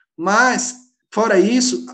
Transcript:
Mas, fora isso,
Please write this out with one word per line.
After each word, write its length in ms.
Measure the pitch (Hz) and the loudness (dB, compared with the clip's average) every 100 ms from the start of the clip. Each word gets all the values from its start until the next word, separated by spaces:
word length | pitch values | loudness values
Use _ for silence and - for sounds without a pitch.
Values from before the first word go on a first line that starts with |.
| _ - | _ -8
Mas, 600 | 175 214 254 220 - - _ _ _ | -2 2 2 0 -6 -12 _ _ _
fora 280 | - 226 196 | -4 2 2
isso, 440 | 196 254 247 - - | 4 2 0 -4 -8